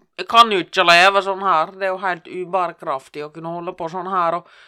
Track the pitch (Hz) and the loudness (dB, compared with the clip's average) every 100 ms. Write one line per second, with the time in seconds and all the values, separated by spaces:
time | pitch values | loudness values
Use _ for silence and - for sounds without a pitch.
0 | _ - 180 233 233 190 160 190 175 170 | _ -14 2 4 4 2 -2 0 4 6
1 | 190 196 190 190 196 160 170 190 196 190 | 6 4 -2 -4 0 0 0 -4 -6 -4
2 | 190 170 - 175 175 185 175 - 165 135 | -6 -6 -10 -12 -6 -4 -4 -6 -6 -6
3 | - 147 151 160 165 170 175 180 165 185 | -8 -14 -14 -12 -10 -10 -10 -10 -10 -10
4 | 180 190 170 175 _ _ | -6 -2 -2 -2 _ _